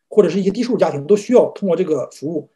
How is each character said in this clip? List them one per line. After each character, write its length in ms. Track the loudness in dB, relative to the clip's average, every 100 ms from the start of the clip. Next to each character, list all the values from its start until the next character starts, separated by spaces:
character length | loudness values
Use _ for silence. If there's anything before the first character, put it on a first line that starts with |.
| _
或 140 | 2
者 60 | 2
是 100 | 0
一 40 |
些 60 | -2
低 120 | -2
收 100 | -2
入 60 | 0
家 120 | 0
庭， 140 | -2 0
都 100 | 0
需 160 | 4
要 180 | 2 2
通 140 | -2 -2
过 80 | -2
这 60 |
个 260 | -2 -4 -6
服 220 | -10 -8
务， 160 | -8 -10